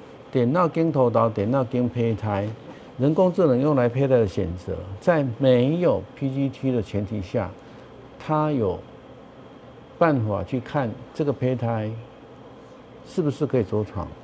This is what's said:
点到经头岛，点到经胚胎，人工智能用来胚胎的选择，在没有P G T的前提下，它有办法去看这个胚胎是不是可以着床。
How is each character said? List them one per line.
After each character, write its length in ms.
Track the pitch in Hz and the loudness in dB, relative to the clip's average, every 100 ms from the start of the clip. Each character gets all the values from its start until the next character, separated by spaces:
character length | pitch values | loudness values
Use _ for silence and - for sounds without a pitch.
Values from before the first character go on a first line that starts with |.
| - - - | -20 -20 -4
点 200 | 131 120 | 0 2
到 140 | 165 170 | 2 2
经 240 | 165 165 | 2 0
头 180 | 139 120 | 4 4
岛， 200 | 113 113 | 4 2
点 200 | 110 107 | 2 0
到 140 | 135 | 0
经 260 | 120 127 120 | 0 0 -2
胚 240 | 120 117 | 0 0
胎， 320 | 104 107 101 107 113 - - - - | 0 -2 -2 -2 -8 -14 -18 -16 0
人 160 | 139 | 2
工 180 | 160 185 | 4 2
智 140 | 185 160 | 4 4
能 140 | 123 | 4
用 160 | 151 135 | 4 4
来 120 | 120 | 2
胚 120 | 127 | 2
胎 160 | 135 123 | 4 4
的 100 | 101 | 4
选 220 | - 87 87 | 0 -4 -4
择， 160 | - 85 95 98 | -8 -8 -8 -2
在 240 | 180 160 131 110 | 2 2 0 2
没 400 | 131 123 127 170 | 4 6 4 2
有 240 | 165 92 92 - | 2 0 -4 -6
P 120 | 135 | -4
G 200 | 135 135 | -2 -4
T 240 | - 131 | -2 -2
的 100 | 123 | -2
前 240 | 98 101 95 | -2 -4 -4
提 160 | 104 | -6
下， 260 | 92 120 90 - - - - - - - | -4 -4 -4 -8 -20 -20 -20 -20 -20 -12
它 320 | - 151 151 | -2 0 0
有 300 | 139 98 - - - - - - - - - - - - - | 0 0 -2 -8 -20 -20 -20 -20 -20 -20 -20 -20 -20 -20 0
办 240 | 165 135 107 | 2 2 0
法 160 | 95 | -2
去 160 | 92 127 | -4 -6
看 300 | - 147 117 - - | -4 -2 -2 -6 -10
这 100 | - | -4
个 80 | 143 | -4
胚 220 | 117 127 | -2 -2
胎 340 | 123 117 113 107 113 - - - - - - - - - - - | 0 -2 -2 -4 -8 -14 -20 -20 -20 -20 -20 -20 -20 -20 -20 -6
是 160 | 190 | -2
不 80 | 151 | -2
是 160 | - 147 | -2 0
可 120 | 127 | 0
以 40 | |
着 220 | 95 107 | 0 -2
床。 220 | 101 95 78 - | -2 -6 -8 -12